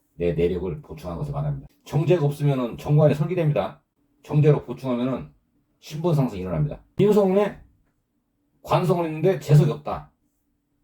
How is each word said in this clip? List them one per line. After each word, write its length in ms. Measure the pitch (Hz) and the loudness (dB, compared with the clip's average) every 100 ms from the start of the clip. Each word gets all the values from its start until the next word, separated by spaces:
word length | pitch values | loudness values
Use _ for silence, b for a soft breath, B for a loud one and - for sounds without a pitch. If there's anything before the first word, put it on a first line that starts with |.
| _ - | _ -6
내 180 | 85 | -4
내력을 480 | 80 87 90 92 76 | 0 0 -2 -6 -8
보충하는 360 | - - 85 82 | -12 -16 -12 -10
것을 140 | - | -8
말합니다. 340 | 73 147 143 - _ | -6 -4 -6 -10 _
정제가 420 | - 147 165 175 143 | -6 -2 2 2 2
없으면은 520 | - 147 131 120 - | 0 0 0 -4 -6
정관이 360 | 151 151 151 | 0 4 4
설계됩니다. 680 | - 170 180 156 107 92 - _ _ _ _ | 4 -2 0 0 0 -4 -8 _ _ _ _
정제로 400 | - 151 151 143 | -4 2 4 4
보충하면은 680 | - 120 131 120 127 127 - _ _ _ _ _ | 0 -10 -6 -4 -4 -6 -10 _ _ _ _ _
신분 360 | - 156 170 147 | -16 -6 0 0
상승이 260 | 127 101 | 0 -4
일어납니다. 400 | 92 82 76 - _ - | -6 -2 -4 -6 _ 0
인성운에 640 | 202 208 190 196 208 - - _ _ _ _ _ _ _ _ _ | 4 4 4 2 0 -4 -20 _ _ _ _ _ _ _ _ _
관성은 420 | - 156 180 175 165 | -2 0 2 0 -2
있는데 320 | 156 170 190 | -2 -2 -2
재석이 320 | - 151 165 | 2 4 4
없다. 400 | - - - - _ _ _ _ _ _ _ | 0 -8 -10 -12 _ _ _ _ _ _ _